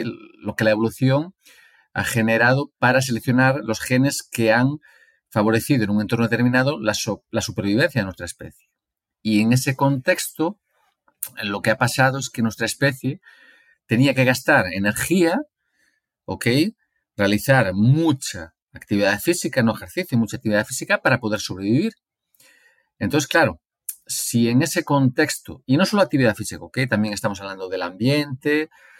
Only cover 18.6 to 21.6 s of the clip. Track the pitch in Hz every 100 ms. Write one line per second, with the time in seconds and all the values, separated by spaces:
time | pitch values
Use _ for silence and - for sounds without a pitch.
18.6 | _ - - 101 98 104 165 175 160 131
19.6 | 113 - - - 185 120 110 - 113 104
20.6 | 110 - - 202 160 127 107 107 - 92